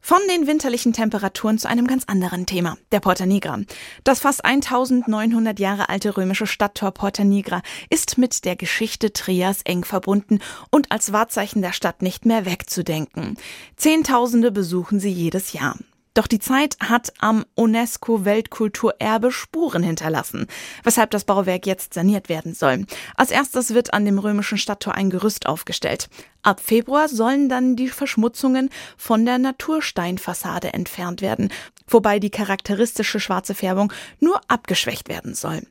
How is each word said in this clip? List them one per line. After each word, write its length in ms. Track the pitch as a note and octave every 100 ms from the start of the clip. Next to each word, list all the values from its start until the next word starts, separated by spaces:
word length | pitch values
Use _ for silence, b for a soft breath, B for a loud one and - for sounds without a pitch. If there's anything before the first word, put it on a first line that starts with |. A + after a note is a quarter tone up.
Von 140 | - F4+ G4+ F4
den 120 | C#4+
winterlichen 460 | D#4 C4+ A#3+ A#3+
Temperaturen 640 | A3+ A3 G#3+ G3 - A3 A3
zu 100 | -
einem 160 | A#3+ B3
ganz 200 | C4 -
anderen 400 | G3 F3+ F3+ F3+
Thema, 280 | F#3 F3 E3 _
der 100 | G#3
Porta 260 | G3 F#3 F#3
Nigra. 320 | G3 - A#2+ G3+ B B B
Das 160 | - C4
fast 240 | C#4 C#4
eintausendneunhundert 1160 | - C4+ - B3+ B3+ B3 A#3+ G#3+ A3+ A3+ A3+ G3+
Jahre 300 | G3 G3+ -
alte 280 | F#3+ G#3 G3
römische 300 | F#3 F#3+ G#3+
Stadttor 420 | - G3+ - G3
Porta 340 | F#3+ G3+ G3
Nigra 380 | G3+ G3+ G3 F3+ B B B
ist 260 | D#4+ - -
mit 260 | B3 -
der 120 | F3+ F3
Geschichte 580 | F3 - A3 - G#3+
Trias 480 | - - F3+ F#3 F#3+
eng 220 | - F3+
verbunden 560 | F3 F#3 F#3+ G3+ G3 G#3 B B B
und 200 | D4+ C#4+
als 220 | A3 -
Wahrzeichen 480 | G#3 A3+ - G3+ G#3+
der 100 | F#3
Stadt 300 | - F#3+ -
nicht 240 | F#3 - A#3
mehr 220 | A3+ F#3
wegzudenken. 920 | F3+ - - F3 D#3 D#3 - E3 - B B B _
Zehntausende 760 | D4+ D#4+ D4+ B3+ A#3+ A#3 A#3+
besuchen 480 | G3+ F3+ F3+ E3+ G3+
sie 120 | G3+
jedes 420 | F3+ E3 F#3 -
Jahr. 240 | D#3+ C#3 - - _ _
Doch 140 | - G#3+
die 120 | G#3+
Zeit 360 | - C4 D4 -
hat 320 | - A#3 - -
am 260 | G#3+ A3 - -
unesco-Weltkulturerbe 1800 | A3+ A3+ A#3+ - - A3+ F#3+ G#3+ A3+ - G#3+ - A3+ - G#3+ A3 A#3+
Spuren 500 | B3+ - D#4+ D#4+ F3+
hinterlassen, 680 | F3 D#3+ D#3 D#3 - - - B B B
weshalb 260 | A#3 A#3 G#3+
das 120 | G#3
Bauwerk 420 | - G3 F#3+ F3+ G3
jetzt 280 | F#3+ -
saniert 340 | - F#3 G3+ -
werden 260 | D#3+ D#3+
soll. 320 | E3 C#3+ C3 G3 B B B
Als 160 | C4
erstes 420 | - C#4 B3+ A#3+
wird 200 | A3+ A#3+
an 100 | -
dem 160 | G#3 G3
römischen 380 | G#3 G#3 G3+ G3+
Stadttor 360 | - G3+ -
ein 160 | - G3
Gerüst 360 | F3+ G#3 G3+ -
aufgestellt. 640 | D#3 - - - - - B B B
Ab 160 | - F#3+
Februar 460 | - A3+ A#3 C#4+ D#4
sollen 400 | A#3+ A3+ C#4 C#4
dann 300 | B3+ B3+ B3
die 100 | B3+
Verschmutzungen 840 | - C#4 - A3+ - C4+ C4 C4 B B B
von 280 | - A3 A#3
der 120 | B3+
Natursteinfassade 1400 | C4 C4 - D#4 - - F3 F#3 - F3 F3+ E3+ -
entfernt 480 | - F3 - F3 F3
werden, 260 | G3 A2 G3 B B B -
wobei 320 | A#3 G#3 G#3
die 100 | G3+
charakteristische 920 | - G3+ G3 - G3+ A#3 - G#3 G#3+
schwarze 340 | - F#3 - G3+
Färbung 380 | F#3 F#3 G3+ B B B
nur 220 | D#4+ G4 _
abgeschwächt 580 | - - F3+ - - -
werden 260 | E2+ -
soll. 280 | - - D#3+ -